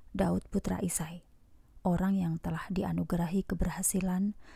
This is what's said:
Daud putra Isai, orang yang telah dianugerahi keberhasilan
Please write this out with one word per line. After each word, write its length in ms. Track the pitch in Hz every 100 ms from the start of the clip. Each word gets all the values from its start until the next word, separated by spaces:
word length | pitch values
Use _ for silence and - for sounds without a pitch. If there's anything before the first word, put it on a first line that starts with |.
| -
Daud 320 | 190 180 185 -
putra 320 | 196 190 185
Isai, 400 | 180 - 156 175 - - - - - - 180
orang 320 | 175 190 196
yang 240 | 165 165
telah 240 | 170 160 -
dianugerahi 800 | 180 - 165 165 170 170 190 -
keberhasilan 880 | 175 180 180 - 185 180 185 202 - -